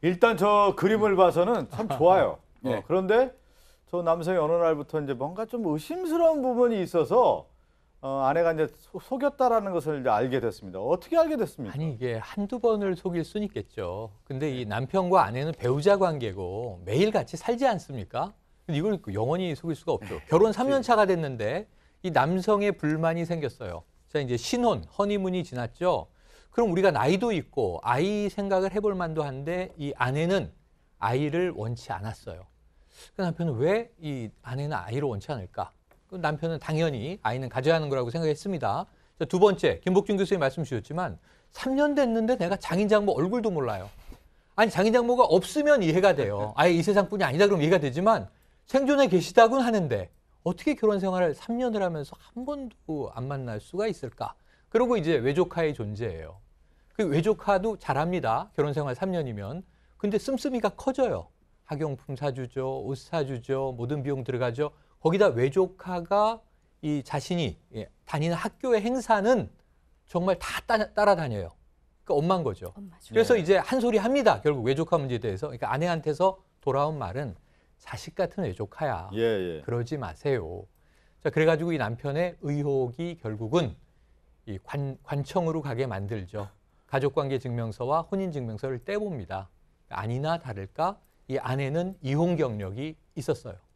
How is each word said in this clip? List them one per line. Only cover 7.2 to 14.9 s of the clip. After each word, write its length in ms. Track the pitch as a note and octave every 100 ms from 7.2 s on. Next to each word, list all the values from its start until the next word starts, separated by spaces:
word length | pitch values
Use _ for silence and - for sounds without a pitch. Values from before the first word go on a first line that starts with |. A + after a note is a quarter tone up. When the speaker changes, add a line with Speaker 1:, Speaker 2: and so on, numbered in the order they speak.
| A3 F#2 - _ _ _ _ _
Speaker 1:
어, 200 | C3+ C#3 C3+
아내가 280 | D3+ E3+
이제 140 | D#3+ D3+ -
소-, 240 | _ F#3+
속였다라는 720 | - C4 C#4 C#4 B3+ A3+ G3
것을 300 | F3 D3 D3+
이제 80 | B2+
알게 300 | G#2+ B2+ C3
됐습니다. 400 | A2+ - F#2+ F2+
어떻게 380 | A2 F3+ - E4
알게 200 | D#4+ D4+
됐습니까? 360 | F3+ - A#2
Speaker 3:
아니, 180 | B2+ D#3+
이게 220 | A#2+ B2 A2+
한두 420 | A2 - G3+ B3
번을 360 | A#3 G#3+ G3+ F3+
속일 280 | F#3+ F3
순 200 | D#3+ G#3+
있겠죠. 680 | G#3 A#2+ G2+ - F#2 F#2 A2+ G2+
근데 260 | _ C3 D3+
이 140 | B2+ A2+
남편과 580 | G#2+ C3